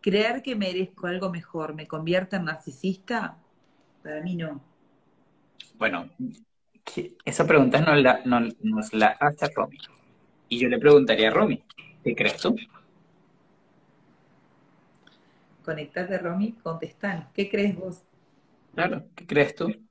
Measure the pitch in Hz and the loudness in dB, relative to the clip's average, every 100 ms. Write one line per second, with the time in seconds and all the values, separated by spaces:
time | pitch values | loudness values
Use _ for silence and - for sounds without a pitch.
0 | - 196 220 254 262 233 190 180 185 - | 2 2 0 -2 -6 -4 -4 -4 -6 -6
1 | 175 185 190 175 - 165 156 156 156 156 | -8 -4 -6 -8 -10 -10 -8 -10 -12 -10
2 | 160 180 185 196 165 160 - 131 190 190 | -2 -2 -2 -6 -6 -8 -12 -8 -6 -6
3 | - 233 175 - _ _ _ _ _ _ | -6 -6 -6 -12 _ _ _ _ _ _
4 | 151 151 170 180 160 143 _ _ _ _ | -14 -10 -8 -6 -8 -12 _ _ _ _
5 | _ _ _ _ _ _ - _ 110 90 | _ _ _ _ _ _ -20 _ -4 -4
6 | 82 _ 127 - _ _ _ _ - - | -10 _ -12 -12 _ _ _ _ -14 -12
7 | - - - 127 160 156 131 135 160 147 | -12 -12 -10 -2 4 6 6 4 4 6
8 | 127 - 127 120 117 - 110 110 107 110 | 6 4 2 0 0 -4 -4 -4 -2 2
9 | 107 - 147 147 156 - 104 - - _ | 2 4 -2 0 -6 -2 -6 -6 -20 _
10 | _ _ _ _ _ 120 123 117 139 147 | _ _ _ _ _ -2 0 4 10 10
11 | 123 107 110 147 214 - _ - - - | 8 4 4 4 2 0 _ -20 -20 -8
12 | - 117 107 - - - - - _ _ | -6 0 -2 0 -2 -2 -6 -20 _ _
13 | _ _ _ _ _ _ _ _ _ _ | _ _ _ _ _ _ _ _ _ _
14 | _ _ _ _ _ _ _ _ _ _ | _ _ _ _ _ _ _ _ _ _
15 | _ _ _ _ _ _ - 156 147 - | _ _ _ _ _ _ -10 -10 -8 -8
16 | 180 185 170 180 214 - - 165 160 _ | -6 -6 -4 -2 -4 -4 -10 -8 -10 _
17 | 202 180 - - 196 214 202 175 185 170 | -8 -8 -10 -6 -4 -2 -2 -2 -10 -14
18 | _ _ _ _ _ _ _ - 180 165 | _ _ _ _ _ _ _ -6 -4 -4
19 | - - - 220 - - 180 - _ | -12 -20 -2 0 0 0 -8 -8 _